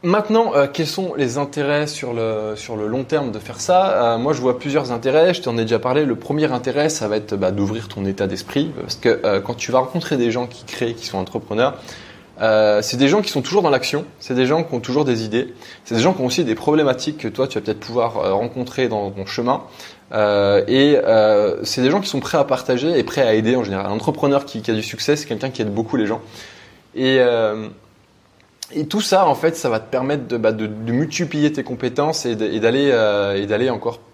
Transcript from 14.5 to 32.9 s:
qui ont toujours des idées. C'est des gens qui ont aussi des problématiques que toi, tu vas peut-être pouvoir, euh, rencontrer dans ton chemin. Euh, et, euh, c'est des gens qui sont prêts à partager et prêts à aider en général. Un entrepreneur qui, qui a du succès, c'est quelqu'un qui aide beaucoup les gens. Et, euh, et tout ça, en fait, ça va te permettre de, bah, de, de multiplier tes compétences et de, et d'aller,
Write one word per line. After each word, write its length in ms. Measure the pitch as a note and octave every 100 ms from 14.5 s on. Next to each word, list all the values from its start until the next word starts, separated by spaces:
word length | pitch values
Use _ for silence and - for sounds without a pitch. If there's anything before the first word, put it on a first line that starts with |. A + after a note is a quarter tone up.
| D#3
qui 100 | E3
ont 60 | B2
toujours 240 | A2+ C3
des 200 | C#3 A#2
idées. 280 | A2 A2+ - - - -
C'est 120 | - A#2
des 40 |
gens 140 | C#3
qui 80 | F#3
ont 40 | B2+
aussi 180 | B2
des 100 | C#3+
problématiques 640 | G#2+ - D#3 C#3+ B2+ - D3+
que 100 | A#2
toi, 200 | - C3
tu 100 | A2
vas 60 |
peut-être 160 | G2+ G#2
pouvoir, 380 | - A#2 A#2 G#2+
euh, 140 | F#2
rencontrer 540 | G2 A#2+ B2+ A#2+ - B2
dans 220 | G#2+ G2+
ton 160 | G2 F#2+
chemin. 360 | - A#2+ C#3 - - - - _
Euh, 500 | A2 G#2+ G2+ G2+ G2+ -
et, 280 | C3 C#3+ C#3+
euh, 600 | - A2 G#2+ G#2 G#2 E2+
c'est 180 | - -
des 80 | B2+
gens 100 | F#3
qui 80 | G3
sont 120 | -
prêts 180 | - D#3+
à 60 |
partager 520 | C3+ B2+ - B2+ D3 E3
et 60 |
prêts 200 | - -
à 120 | B2
aider 220 | A2 A2 B2+
en 80 |
général. 220 | G#2+ F#2+ G2
Un 40 |
entrepreneur 540 | G#2+ C3+ D3 C#3+ C#3
qui, 180 | - A2+
qui 80 | G#2
a 40 |
du 100 | A2
succès, 320 | G#2+ A2+ - D3
c'est 100 | D3
quelqu'un 240 | A2 C3
qui 100 | C3
aide 140 | A2
beaucoup 220 | G2+ A2 C3+
les 100 | G#2
gens. 140 | A2 - - - - - - _
Et, 220 | - C3 C3
euh, 480 | B2 A#2+ A2 G#2+ G#2+ - _ _ _ _ _ _ _ _ -
et 140 | D3+ D3+
tout 140 | G3+
ça, 260 | - F#3+ F3+
en 80 |
fait, 220 | C#3 D#3+ E3
ça 120 | C3
va 120 | A2+
te 100 | A2
permettre 380 | C3 C3 D3 A#2
de, 80 | A#2+
bah, 160 | A2
de, 140 | A2 G#2+
de 260 | G#2+ A2+
multiplier 600 | A#2+ D#3 - E3+ D3+ D3
tes 120 | D3
compétences 600 | C3 B2 B2+ B2+ D3 D#3
et 120 | B2 G#2+
de, 100 | G#2+
et 140 | A2
d'aller, 300 | A2+ C3 C#3+